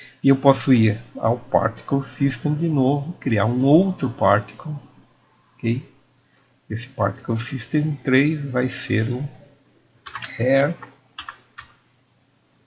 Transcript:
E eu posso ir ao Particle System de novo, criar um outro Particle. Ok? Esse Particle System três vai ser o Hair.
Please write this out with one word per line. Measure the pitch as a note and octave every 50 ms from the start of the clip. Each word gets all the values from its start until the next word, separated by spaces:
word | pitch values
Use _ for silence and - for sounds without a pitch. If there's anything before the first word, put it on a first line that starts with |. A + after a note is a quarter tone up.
| - - - _
E | - C3+
eu | C#3
posso | C3+ - C#3 - - - C#3 B2+
ir | A2+ A2 G#2+ G#2+ - - - -
ao | - - A2+ B2 B2
Particle | - - - - - A2 - - - - C#3 C#3
System | - - - - C#3 C#3 B2+ - - D3
de | D3+ D3+ E3+ E3
novo, | D3+ C#3 B2+ C3+ D3 C#3+ C#3 E3 F3+
criar | - - C3+ A2 G2 G2+
um | A#2 B2 B2+ C3
outro | C#3 D3+ F3 G3 F#3+ F3+ - - A2+
Particle. | - - G#2 G2 G2+ G#2+ - - - - - D3+ D3+ C#3+ - - _ - - _ _ _ _ _ _ _ _ _ _
Ok? | - - A#2 A#2+ C3 - - _ _ _ _ _ _ _ _ _ _ _ _ _ _ _ -
Esse | G#2+ A2+ -
Particle | - - - G2+ G#2 - - - - A2+ A2+
System | A#2 - C#3 B2 - - - D3+ D3+ D#3 C#3+ - -
três | C#3 B2+ C3+ C#3+ D#3 D#3+ D3 C#3+
vai | C#3 B2 B2 B2+ B2+
ser | - - - - G#2+ A2 A2+ A2+
o | A#2+ B2+ D3 C#3+ - - - - _ _ _ _ _ _ _ _ _ _ _ - - - - - - -
Hair. | A#2 C3 C3+ C3+ C#3 D#3+ E3 - - - - _ _ _ _ - - - - - _ _ _ - - - _ _ _ _ _ _ _ _ _ _ _ _ _ _ _ _ _ _ _